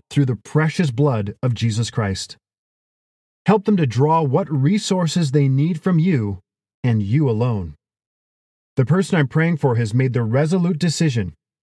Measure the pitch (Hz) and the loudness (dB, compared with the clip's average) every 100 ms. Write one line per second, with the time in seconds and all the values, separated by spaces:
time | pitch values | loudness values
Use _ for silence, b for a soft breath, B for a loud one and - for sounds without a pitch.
0 | - 143 131 110 - 151 160 - 156 117 | -4 0 0 -2 -2 0 0 0 -2 2
1 | 143 113 101 - 127 110 117 107 113 - | 0 0 -4 -4 -4 0 -2 -2 -4 -2
2 | 101 95 - - _ _ _ _ _ _ | -4 -4 -8 -16 _ _ _ _ _ _
3 | _ _ _ _ - 208 214 202 135 113 | _ _ _ _ 0 0 2 0 2 2
4 | 147 165 147 147 190 143 139 208 - 185 | 2 2 2 -2 -2 0 0 0 0 -2
5 | 165 175 151 147 135 135 160 165 190 170 | 0 0 0 2 2 2 0 -2 0 2
6 | 180 139 104 92 _ _ _ _ 127 110 | 2 0 -2 -8 _ _ _ _ 0 0
7 | 101 139 139 110 123 107 82 73 _ _ | 0 0 2 0 -2 -2 -6 -14 _ _
8 | _ _ _ _ _ _ _ - 123 175 | _ _ _ _ _ _ _ -2 0 2
9 | 190 175 135 156 165 165 139 117 110 123 | 2 0 2 2 0 0 0 0 0 0
10 | 131 120 110 127 156 185 175 156 175 - | 0 0 0 0 2 0 0 0 -2 0
11 | 165 117 90 - _ _ | 0 0 -4 -8 _ _